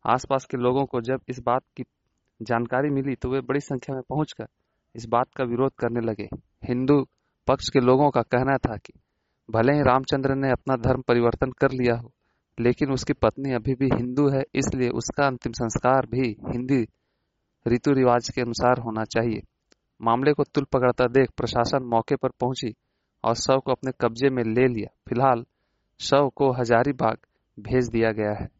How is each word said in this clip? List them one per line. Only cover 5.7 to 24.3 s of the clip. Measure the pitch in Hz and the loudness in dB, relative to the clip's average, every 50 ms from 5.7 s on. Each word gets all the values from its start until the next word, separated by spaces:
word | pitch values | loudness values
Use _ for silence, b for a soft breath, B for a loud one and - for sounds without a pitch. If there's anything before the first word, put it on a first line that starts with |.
| _ | _
करने | _ - 117 117 120 | _ -4 -2 -2 -2
लगे। | 113 113 110 101 104 107 - 101 _ _ _ _ - | -2 -4 -4 -6 -8 -12 -12 -14 _ _ _ _ -6
हिंदू | - 123 123 131 131 147 143 131 _ _ _ _ _ _ _ _ | -4 -2 -2 2 4 4 2 2 _ _ _ _ _ _ _ _
पक्ष | - 131 143 - - | 0 0 0 -2 0
के | - 139 | 0 2
लोगों | 123 123 127 131 147 143 | 6 6 6 6 4 4
का | - 123 | 2 2
कहना | 113 _ - 120 131 135 139 | 0 _ 0 0 2 2 0
था | 131 - - 110 | 0 0 -2 -4
कि | 104 _ - - _ _ _ _ _ _ _ _ _ _ - | -4 _ -18 -20 _ _ _ _ _ _ _ _ _ _ -4
भले | 110 110 113 131 143 | 0 2 4 4 4
ही | 147 | 4
रामचंद्र | 143 135 123 131 131 - - 135 131 135 135 | 4 4 2 2 2 0 -4 -2 0 0 0
ने | 135 135 135 | 0 0 0
अपना | 127 - _ 135 131 | 0 -2 _ -2 -2
धर्म | 120 113 131 127 127 | 0 2 0 0 0
परिवर्तन | 127 - 123 120 120 117 117 - - 131 | 0 0 2 4 4 2 2 0 -4 -4
कर | - _ 147 135 | 0 _ 0 0
लिया | 135 127 123 120 117 | 2 0 0 0 0
हो, | 120 120 117 _ _ _ _ _ _ _ _ _ | 0 -4 -12 _ _ _ _ _ _ _ _ _
लेकिन | - 113 120 123 - 151 139 | 0 2 2 2 2 0 0
उसकी | 135 127 - - 147 | 0 -2 -2 -4 -2
पत्नी | _ - 110 - - 135 139 131 | _ 0 0 0 0 -4 -4 -4
अभी | 117 110 135 131 | -2 -2 -2 -2
भी | 123 135 131 120 | 0 0 0 2
हिंदू | 110 120 123 127 135 147 139 | 0 -2 -2 0 2 2 2
है, | 135 135 135 _ _ | 2 0 -2 _ _
इसलिए | - 135 - - 131 127 120 | -4 -2 -2 -2 -2 -2 -2
उसका | 120 117 117 - - - 143 | -2 -4 -6 -6 -2 0 0
अंतिम | 139 131 120 - 139 | 0 0 -2 -6 -8
संस्कार | 117 - 120 113 107 - - 127 131 135 127 | -6 -4 -6 -4 -4 0 2 2 2 2 0
भी | 113 113 127 131 120 104 - - - | 0 -2 -2 -2 -2 -4 -6 -8 -6
हिंदी | 123 120 127 127 139 131 113 - _ _ _ _ _ _ _ _ _ _ _ _ _ _ _ | -6 -6 -2 0 0 0 0 -2 _ _ _ _ _ _ _ _ _ _ _ _ _ _ _
रीति | 117 120 123 - 147 143 | 0 0 0 2 2 2
रिवाज | 135 127 123 120 120 120 - | 4 4 4 4 2 0 -2
के | - - | -4 -4
अनुसार | 123 117 120 - 123 123 127 123 | -4 -4 -4 0 2 2 2 2
होना | 113 117 110 110 110 | -2 -6 -6 -6 -6
चाहिए। | 107 - 117 113 120 107 110 - _ _ _ _ _ _ _ _ _ _ _ | -2 -2 -2 0 0 -2 -4 -8 _ _ _ _ _ _ _ _ _ _ _
मामले | 107 113 117 123 135 147 147 | 0 0 0 2 2 2 2
को | - 143 | 2 -2
तुल | - _ 147 135 | -2 _ -4 -2
पकड़ता | _ - 131 123 123 120 - 127 | _ 0 2 2 2 2 2 0
देख | 120 120 135 131 117 - | 2 4 2 2 2 0
प्रशासन | - 123 117 - 123 120 - - 139 131 | -6 -6 -2 0 -2 0 0 0 -4 -2
मौके | 120 117 113 113 - 143 | 0 0 0 0 0 -4
पर | - - 127 | -2 -2 -4
पहुंची | - _ 127 123 131 - - 117 - _ _ _ _ _ _ _ _ _ - | -4 _ -4 -4 -4 -4 -6 -8 -10 _ _ _ _ _ _ _ _ _ -2
और | 113 117 | -2 -2
शव | - - - 135 135 | -2 0 0 0 0
को | - 139 | 2 -2
अपने | 131 - - 131 127 _ | -4 -4 -4 -8 -4 _
कब्जे | - 117 117 117 131 | -2 -2 0 2 0
में | 139 | 0